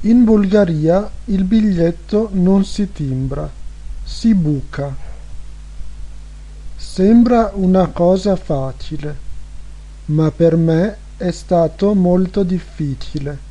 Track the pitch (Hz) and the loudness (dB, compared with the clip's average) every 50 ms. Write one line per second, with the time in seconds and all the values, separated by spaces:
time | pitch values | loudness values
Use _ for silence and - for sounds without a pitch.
0 | - 208 233 247 240 214 220 208 202 185 196 208 202 170 165 151 151 160 170 196 | 4 4 6 6 6 6 6 4 4 4 4 4 4 4 2 0 2 2 2 2
1 | 208 - - - - - 202 190 190 185 220 220 214 214 190 170 165 170 170 - | 0 -2 -10 -12 -4 -2 0 0 2 2 4 4 4 4 2 2 2 2 0 -2
2 | - - 208 208 226 214 190 190 175 185 196 196 196 - - - 202 185 - - | -8 -2 -2 -2 -2 0 0 2 4 4 4 4 2 0 -2 -4 -4 -4 -4 -6
3 | 151 135 131 131 131 131 139 - 156 147 - - - - - - - - - - | -4 -4 -2 -2 -4 -4 -4 -6 -6 -8 -10 -10 -12 -12 -12 -12 -12 -10 -10 -10
4 | - - - - - 226 220 190 160 151 147 139 - - - - 139 143 135 - | -8 -8 -8 0 2 4 4 4 4 2 0 -2 -4 -6 -6 -6 -6 -6 -6 -8
5 | - - - - - - - - - - - - - - - - - - - - | -8 -10 -10 -12 -12 -12 -10 -10 -10 -12 -14 -14 -16 -16 -10 -8 -8 -8 -8 -10
6 | - - - - - - - - - - - - - - - - - - - - | -12 -12 -12 -14 -14 -16 -16 -18 -18 -18 -18 -14 -12 -12 -10 -10 -12 -8 -2 2
7 | 185 202 226 240 233 240 247 226 226 202 - - 190 180 185 190 180 170 160 170 | 4 6 8 8 8 6 4 4 2 2 0 0 2 4 4 4 2 2 0 2
8 | 170 175 185 190 185 208 190 175 - - 160 135 131 131 123 - - - 156 151 | 2 4 4 4 2 0 0 0 -2 -4 -2 -2 -2 -6 -6 -8 -10 -8 -6 -6
9 | 147 151 147 135 - - - - - - - - - - - - - - - - | -6 -8 -8 -8 -8 -8 -8 -8 -8 -10 -12 -14 -14 -14 -16 -16 -18 -18 -18 -14
10 | - - 151 156 156 156 - - 170 165 165 170 165 160 160 160 180 220 208 - | -4 -2 2 2 2 2 2 4 4 4 4 4 4 4 4 2 2 0 -2 -8
11 | - - - - - 180 165 - - - 185 170 165 156 - - 196 202 208 190 | -16 -18 -10 -4 -4 -4 -4 -6 -2 0 2 2 2 2 0 0 0 2 2 4
12 | 180 180 180 185 190 175 - 202 196 175 185 175 - - - - 156 143 135 120 | 4 4 4 2 2 0 0 -2 0 0 -2 -4 -4 -10 -8 -6 -4 -4 -4 -6
13 | - - - 147 135 143 147 135 - - | -8 -8 -6 -6 -6 -6 -10 -12 -14 -18